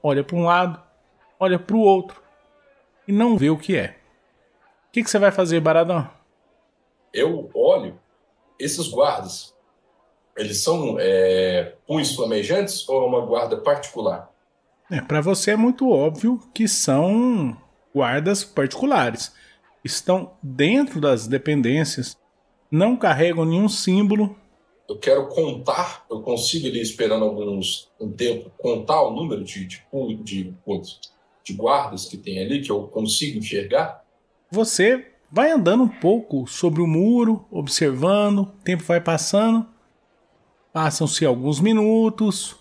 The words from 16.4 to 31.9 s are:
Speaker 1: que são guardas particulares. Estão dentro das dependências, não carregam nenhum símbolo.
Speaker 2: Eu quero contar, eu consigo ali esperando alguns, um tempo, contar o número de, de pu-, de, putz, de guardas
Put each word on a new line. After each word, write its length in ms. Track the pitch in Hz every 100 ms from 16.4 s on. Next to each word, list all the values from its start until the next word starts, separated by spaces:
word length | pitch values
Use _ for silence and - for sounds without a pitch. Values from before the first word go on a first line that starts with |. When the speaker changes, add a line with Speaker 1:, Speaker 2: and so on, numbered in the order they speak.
| -
Speaker 1:
que 140 | - 220
são 920 | - - 135 175 214 247 226 135 - _ _ _
guardas 500 | 139 123 135 160 202
particulares. 880 | - - 139 - 269 - - 110 - _ - _ _ _
Estão 500 | - - - 185 175 _
dentro 580 | 135 127 147 254 269 165
das 260 | 147 120 110
dependências, 880 | 135 151 147 117 143 151 - 127 - _ _ _ _ _
não 240 | 151 202 247
carregam 480 | 190 139 170 165 160
nenhum 220 | 170 208
símbolo. 680 | 202 - 185 208 214 208 - _ _ _ _ _
Speaker 2:
Eu 100 | -
quero 300 | 131 135 -
contar, 760 | - 151 127 131 139 180 - _
eu 120 | 110
consigo 460 | 110 117 - - 135
ali 140 | 117
esperando 420 | 110 - 113 110 107
alguns, 680 | 104 104 98 90 - - _
um 120 | 107
tempo, 380 | 104 123 113 - _
contar 440 | 123 113 - -
o 80 | -
número 320 | 120 165 104
de, 220 | 95 98 92
de 120 | - _
pu-, 240 | 139 123 107
de, 300 | - 98 92 - -
putz, 340 | 95 - - - _ _ _
de 100 | -
guardas 520 | 95 110 143 110